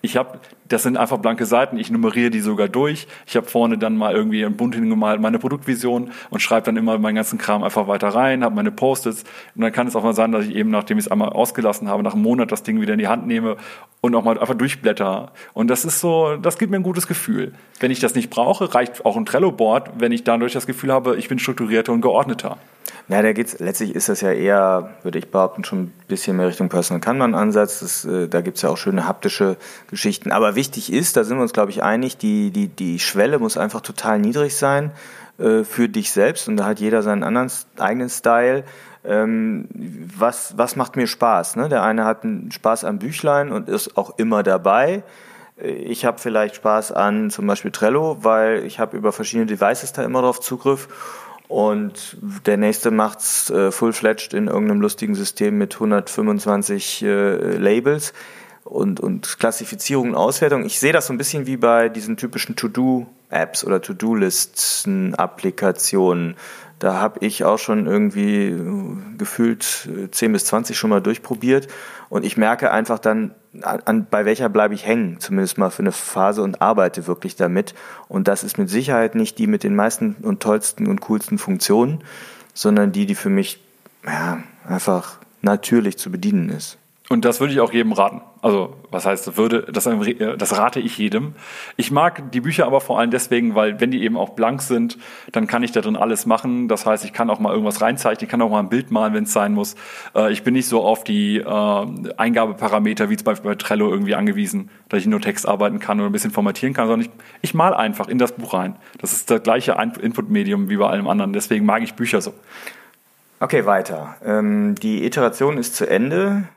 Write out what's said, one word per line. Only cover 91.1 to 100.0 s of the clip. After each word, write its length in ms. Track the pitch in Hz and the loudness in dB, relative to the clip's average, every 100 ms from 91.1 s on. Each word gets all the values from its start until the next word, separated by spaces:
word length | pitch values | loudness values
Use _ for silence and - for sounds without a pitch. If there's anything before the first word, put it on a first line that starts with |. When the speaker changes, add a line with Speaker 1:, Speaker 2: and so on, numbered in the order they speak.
| 107 147 151 - - - - | 0 -4 -10 -18 -16 -14 -6
Speaker 1:
Ich 120 | 120 | 0
mag 400 | 143 170 170 139 | 2 2 0 -6
die 100 | 123 | -4
Bücher 240 | 147 160 131 | -2 2 4
aber 160 | 135 | 2
vor 180 | - 113 | 2 0
allem 100 | 117 | 2
deswegen, 440 | 123 - 120 120 | 0 2 2 2
weil 260 | 107 107 104 | 4 2 2
wenn 100 | 120 | 0
die 120 | 127 | 2
eben 160 | 107 110 | 0 0
auch 160 | 98 | -2
blank 260 | - 113 139 | 2 2 2
sind, 380 | - 120 117 - - - - | -2 0 0 -4 -16 -20 -6
dann 140 | 113 107 | -2 0
kann 160 | 117 | 0
ich 100 | 120 | 0
da 80 | 117 | 0
drin 160 | 107 107 | 0 0
alles 300 | 110 110 117 | 2 0 2
machen. 420 | 110 131 123 123 | 0 2 -2 0
Das 160 | 107 | 0
heißt, 220 | - 107 104 | 2 0 -2
ich 80 | |
kann 160 | - 117 | -2 -2
auch 80 | 101 | 0
mal 140 | 107 | 0
irgendwas 280 | 101 107 104 | 2 0 2
reinzeichnen, 460 | 117 135 117 110 113 | 0 2 -2 -2 -4
ich 40 | |
kann 120 | 120 | 0
auch 80 | 113 | 2
mal 80 | 107 | 2
ein 100 | 95 | 0
Bild 220 | 120 135 | -2 0
malen, 240 | 113 110 | 0 2
wenn's 180 | 107 104 | 0 0
sein 220 | 110 101 | 0 2
muss. 200 | 104 104 - - - | 0 -2 -8 -18 -18